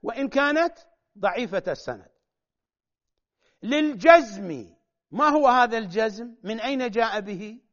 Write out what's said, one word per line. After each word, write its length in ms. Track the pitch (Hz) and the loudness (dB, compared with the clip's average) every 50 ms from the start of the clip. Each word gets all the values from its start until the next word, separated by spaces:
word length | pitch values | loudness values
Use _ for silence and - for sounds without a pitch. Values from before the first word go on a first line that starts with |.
وإن 260 | - 226 233 269 277 - | -12 -10 -6 -6 -4 -2
كانت 500 | - 277 285 294 294 320 339 339 - - - _ _ _ _ _ _ 208 | 0 0 2 2 2 2 0 0 -2 -8 -20 _ _ _ _ _ _ -2
ضعيفة 440 | 185 190 180 240 247 170 196 180 - 180 | -2 -2 0 -2 -4 -4 -4 -4 -4 -4
السند. 400 | 139 - - - 117 101 - _ _ _ _ _ _ _ _ _ _ _ _ _ _ _ _ _ _ _ _ _ _ _ _ _ _ _ _ _ _ _ | -6 -6 -6 -10 -10 -12 -14 _ _ _ _ _ _ _ _ _ _ _ _ _ _ _ _ _ _ _ _ _ _ _ _ _ _ _ _ _ _ _
للجزم، 1120 | - 220 285 302 302 302 262 175 185 330 339 339 269 214 196 196 196 175 151 123 98 - - _ _ _ _ _ _ _ | -6 -2 0 0 0 0 -2 2 6 8 8 8 6 2 -8 -10 -10 -10 -10 -10 -12 -14 -20 _ _ _ _ _ _ _
ما 180 | - 226 302 302 | -2 0 2 2
هو 200 | 294 302 277 247 | 4 4 4 4
هذا 300 | 247 254 247 226 233 226 | 4 4 4 2 0 -4
الجزم؟ 560 | 220 175 170 220 220 220 196 220 240 240 226 - | -6 -6 -4 -2 -2 -2 -4 -8 -14 -16 -16 -12
من 180 | - 208 220 226 | -10 -8 -6 -6
أين 300 | 220 262 277 254 254 240 | -4 -4 -4 -4 -4 -2
جاء 300 | 196 233 226 220 202 214 | 0 0 0 0 -2 -4
به؟ 400 | 196 208 202 175 214 208 226 254 _ _ | -6 -8 -10 -10 -10 -12 -16 -18 _ _